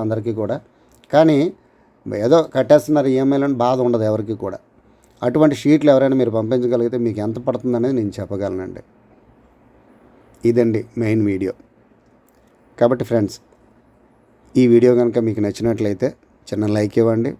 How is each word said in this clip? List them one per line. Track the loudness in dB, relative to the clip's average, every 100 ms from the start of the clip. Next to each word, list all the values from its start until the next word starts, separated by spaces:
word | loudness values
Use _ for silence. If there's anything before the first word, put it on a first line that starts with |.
అందరికీ | -2 -4 -6 -6
కూడా. | -4 -6 -10 _ _ _ -2
కానీ | 2 4 2 0 -6 _ _ _ _ -10 -2 2
ఏదో | 2 2
కట్టేస్తున్నారు | -2 2 2 2 0 0
ఈఎంఐలు | 0 0 0 -2
అని | 0
బాధ | 0 0 0
ఉండదు | 0 0
ఎవరికి | -2 -4 -8
కూడా. | -8 -12 _ _ _ _ _ -6 -2
అటువంటి | 2 2 2
షీట్లు | 2 4 4
ఎవరైనా | 4 4 2
మీరు | 0 -2
పంపించగలిగితే | -2 -2 0 0 -2 -2 -4
మీకు | -4 -6
ఎంత | -6 -6
పడుతుంది | -4 -4 -2
అనేది | -2 -2
నేను | -4 -6
చెప్పగలనండి. | -8 -6 -6 -6 -10 -14 -20 _ _ _ _ _ _ _ _ _ _ _ _ _ _ _ 0
ఇదండి | 2 2 0 -6 -6
మెయిన్ | -2 0 0
వీడియో. | -2 -4 -8 _ _ _ _ _ _ _ _ _ _ _ 0
కాబట్టి | 0 0 -2
ఫ్రెండ్స్, | -2 -2 -6 _ _ _ _ _ _ _ _ _ _ _ 2
ఈ | 6
వీడియో | 6 6 4
కనుక | 2 0 -2
మీకు | -2 -4
నచ్చినట్లయితే | -2 -4 -2 -4 -2 -4 -6 _ _ -10
చిన్న | -4 -2 -2
లైక్ | 0 0
ఇవ్వండి, | 0 0 -4